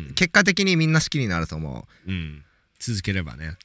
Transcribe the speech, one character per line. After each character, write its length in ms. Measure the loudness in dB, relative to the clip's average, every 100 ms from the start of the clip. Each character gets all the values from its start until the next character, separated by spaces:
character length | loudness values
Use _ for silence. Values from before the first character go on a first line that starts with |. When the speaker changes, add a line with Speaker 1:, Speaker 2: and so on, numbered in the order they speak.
| -6
Speaker 1:
ん。 20 | 0
Speaker 2:
結 160 | 2
果 120 | 4
的 220 | 4 4 4
に 100 | 4
み 120 | 4
ん 40 |
な 100 | 4
好 80 | 2
き 100 | 0
に 80 | 0
な 120 | 0
る 60 | -2
と 100 | -4
思 320 | -6 -8 -12 _ -6
う。 40 |
Speaker 1:
う 20 |
ん。 300 | -6 -6 -10 -18 _ _ -10
続 200 | -6 -4
け 120 | -2
れ 80 | -2
ば 140 | -4 -8
ね。 220 | -10 -10